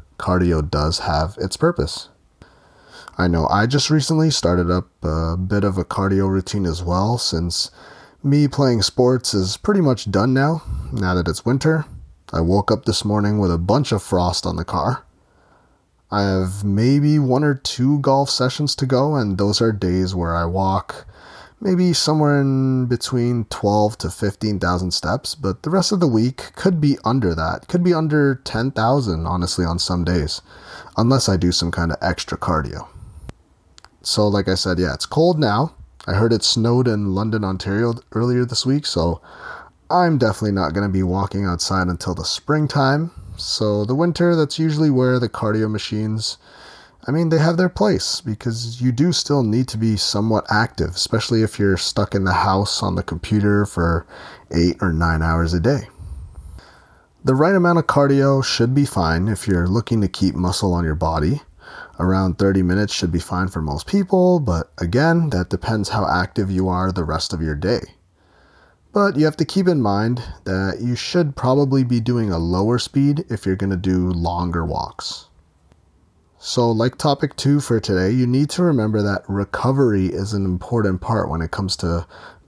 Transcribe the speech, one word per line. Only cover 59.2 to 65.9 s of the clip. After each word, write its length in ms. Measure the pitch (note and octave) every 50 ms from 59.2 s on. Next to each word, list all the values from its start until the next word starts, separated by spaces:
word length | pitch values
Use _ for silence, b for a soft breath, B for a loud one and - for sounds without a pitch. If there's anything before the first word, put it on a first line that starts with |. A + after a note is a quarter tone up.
| F#2 G#2+
if 200 | G#2 - - G#2
you're 200 | F#2+ F2 F2 F2+
looking 340 | F#2+ A#2 A2+ - A#2 A2
to 60 | G2+ F2+
keep 260 | - - G2 F#2 -
muscle 400 | - F#2 F2+ F2+ - G#2+ F#2+ F2
on 100 | F2 E2+
your 120 | D#2+ D2+
body. 460 | E2 - D#2+ D#2+ D#2 - - C#3 D3 - - - B B B B B B B B -
Around 400 | E2+ F#2 F#2+ F#2+ F#2+ F2+ E2 -
thirty 240 | G2+ G2 F#2+ F#2+ F#2
minutes 300 | F2 F2+ G2+ G#2 G2+ -
should 180 | - G2 F2
be 80 | D#2+ E2+
fine 280 | - - - F2+ F#2 F2+
for 140 | - E2
most 240 | D#2 D2+ C#2+ D2 -
people, 540 | - - G3+ G3 F#3 - F#3 F3+ F3+ F3+ E3+
but 320 | C#3+ G#2 E2+ D#2+ - _ - -
again, 500 | F2+ E2+ F#2 B2 D3+ E3 E3 F3 E3 D3+
that 200 | B2 F2+ F2+ -
depends 400 | - F#2 - - A2+ G#2+ G2
how 180 | -